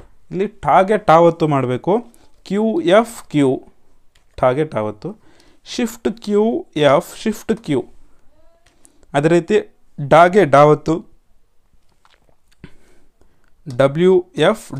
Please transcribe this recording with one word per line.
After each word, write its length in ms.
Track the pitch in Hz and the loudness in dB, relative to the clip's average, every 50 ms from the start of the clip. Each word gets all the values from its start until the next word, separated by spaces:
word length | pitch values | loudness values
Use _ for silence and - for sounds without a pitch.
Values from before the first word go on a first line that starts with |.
| - - - - - - | -20 -20 -20 -20 -18 -12
ಇಲ್ಲಿ 160 | 156 175 202 214 - - - | -8 -8 -8 -8 -8 -8 -4
ಟಾಗೆ 320 | 147 143 175 190 190 214 208 214 - | 0 2 2 2 2 -2 -2 2 2
ಟಾವತ್ತು 360 | 156 165 170 170 165 - 170 | 4 4 4 4 2 0 -2
ಮಾಡಬೇಕು, 460 | 151 143 135 127 123 127 123 - 170 196 240 233 - _ _ _ - - _ - - | -2 -2 -2 -2 -4 -6 -6 -4 -4 -4 -4 -6 -10 _ _ _ -20 -20 _ -12 -8
ಕ್ಯೂ 160 | 185 202 220 220 214 175 - 165 185 214 | -4 -4 -2 -2 -4 -2 0 2 2 2
ಎಫ್ 160 | 233 226 - - - - | 0 -2 -8 -20 -12 -6
ಕ್ಯೂ, 180 | - 151 139 131 131 - - - _ _ - - - - _ - _ _ _ _ - - | -2 0 0 0 -2 -4 -10 -18 _ _ -20 -20 -20 -20 _ -20 _ _ _ _ -6 -2
ಟಾಗೆ 240 | 135 127 127 143 160 - - | 0 0 0 -2 -4 -6 -6
ಟಾವತ್ತು, 340 | 110 107 107 104 - - 165 214 _ _ - _ _ _ _ _ _ _ - - | -6 -6 -6 -8 -10 -14 -14 -14 _ _ -20 _ _ _ _ _ _ _ -12 -8
ಶಿಫ್ಟ್ 340 | - 247 226 - - - 240 196 - - | -6 -6 -6 -6 -8 -8 -8 -8 -8 -8
ಕ್ಯೂ 180 | 202 208 208 214 226 247 - - _ - 156 147 139 | -4 -2 0 0 0 -2 -6 -8 _ -4 0 2 2
ಎಫ್, 180 | 135 170 - - - - - | 2 2 -2 -6 -14 -8 -8
ಶಿಫ್ಟ್ 320 | 220 208 - - - 226 - - | -8 -8 -6 -6 -6 -6 -6 -4
ಕ್ಯೂ. 160 | - 143 123 - - - - - - - - - - _ _ - - _ _ _ _ _ _ _ _ _ _ _ _ - | -6 -6 -6 -6 -8 -18 -20 -20 -20 -20 -20 -20 -20 _ _ -20 -20 _ _ _ _ _ _ _ _ _ _ _ _ -4
ಅದೇ 140 | 143 147 160 170 | 0 2 2 2
ರೀತಿ 200 | 170 165 - 214 208 - - _ _ _ _ - - 143 131 156 | 2 0 0 -2 -2 -2 -4 _ _ _ _ -14 -8 0 4 6
ಡಾಗೆ 320 | 160 175 180 180 208 185 143 135 | 6 6 6 4 2 2 4 4
ಡಾವತ್ತು, 380 | 139 147 151 151 147 - 156 160 185 - - _ _ _ _ _ _ _ _ _ _ _ _ _ _ _ _ _ _ _ _ _ _ _ _ _ _ _ _ _ _ - - - - - _ - - - - _ _ _ _ _ _ _ _ - _ - 147 131 120 | 6 6 6 4 2 0 -6 -6 -6 -8 -16 _ _ _ _ _ _ _ _ _ _ _ _ _ _ _ _ _ _ _ _ _ _ _ _ _ _ _ _ _ _ -20 -20 -20 -20 -20 _ -20 -20 -20 -20 _ _ _ _ _ _ _ _ -20 _ -16 -10 -4 -2
ಡಬ್ಲ್ಯೂ 340 | 135 139 143 160 180 185 190 180 180 _ - 139 151 185 | -2 -2 0 2 2 2 2 2 0 _ -4 -2 0 0
ಎಫ್ 160 | 214 - - - - | -2 -4 -8 -14 -8